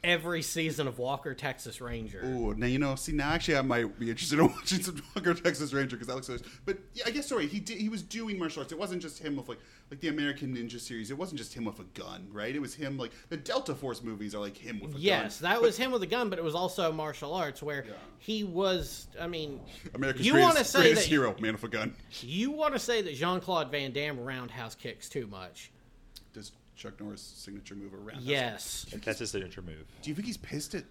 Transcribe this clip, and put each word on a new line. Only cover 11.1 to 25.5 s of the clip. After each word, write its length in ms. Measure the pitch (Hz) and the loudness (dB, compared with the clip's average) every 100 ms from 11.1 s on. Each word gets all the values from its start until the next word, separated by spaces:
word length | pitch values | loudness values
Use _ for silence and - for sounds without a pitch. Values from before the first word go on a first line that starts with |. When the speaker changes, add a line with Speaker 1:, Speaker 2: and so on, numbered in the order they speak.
Speaker 2:
It 60 | 139 | -6
wasn't 200 | 185 143 | -6 -6
just 140 | 107 | -8
him 100 | 120 | -4
with 160 | 110 95 | -6 -6
a 40 | 87 - | -14 -12
gun, 300 | 95 95 95 | -10 -10 -10
right? 240 | 104 110 | -6 -4
It 60 | 143 | -2
was 140 | 131 | -4
him, 220 | - 139 139 | -4 -6 -4
like, 120 | 123 - - | -6 -8 -10
the 80 | 160 | -8
Delta 360 | 135 - 262 | 0 0 0
Force 280 | 131 135 113 | -4 -4 -4
movies 320 | 117 107 104 | -6 -6 -4
are, 40 | 104 | -4
like, 180 | 101 101 | -6 -8
him 220 | 117 107 | -8 -8
with 100 | 151 | -6
a 20 | |
gun. 80 | 139 | 0
Speaker 1:
Yes, 360 | 185 170 110 - | 2 2 0 -2
that 160 | 170 | 2
Speaker 2:
But 80 | 226 | 6
Speaker 1:
was 140 | 233 208 | 6 6
him 120 | 254 | 0
with 100 | 247 | 2
a 40 | 180 | 2
gun, 220 | 233 226 | 2 2
but 80 | 165 | 0
it 60 | |
was 100 | 165 | 0
also 380 | 160 180 185 165 | 0 0 2 0
martial 400 | 156 151 143 139 | 0 -4 -4 -4
arts 280 | 180 151 - | -2 -2 -4
where 220 | 147 143 110 | -4 -4 -6
Speaker 2:
Yeah. 80 | 98 - - | -12 -16 -14
Speaker 1:
he 260 | - 214 | -4 -2
was, 640 | 202 170 196 185 - - - - | 0 2 4 2 0 -8 -12 -8
I 80 | 170 | -6
mean, 320 | 170 151 135 - - - | -4 -6 -8 -12 -14 -10
Speaker 2:
America's 300 | - 135 123 214 | -2 0 4 8
Speaker 1:
you 60 | |
Speaker 2:
greatest, 200 | 311 359 | 10 10
Speaker 1:
wanna 100 | 311 | 10
say 160 | 233 269 | 6 8
Speaker 2:
greatest 200 | 247 220 | 10 10
Speaker 1:
that 40 | 165 | 6
Speaker 2:
hero, 260 | 147 123 95 | 6 4 2
man 140 | 110 | 0
with 100 | 107 | 0
a 40 | 113 | -2
gun. 280 | 110 107 - - - | -2 -2 -4 -14 -12
Speaker 1:
You 300 | 120 170 254 | -4 0 0
wanna 280 | 302 302 262 | 2 2 2
say 220 | - 233 | 2 2
that 120 | 180 | 2
Jean-Claude 560 | 135 170 180 180 175 135 | 0 2 2 2 0 2
Van 200 | 143 135 | -2 -2
Damme 280 | 127 147 135 | -2 -2 -4
roundhouse 540 | 139 131 120 113 113 | -4 -6 -6 -8 -10
kicks 340 | - 120 107 - | -10 -12 -10 -6
too 180 | 143 110 | -6 -6
much? 440 | 98 90 | -10 -12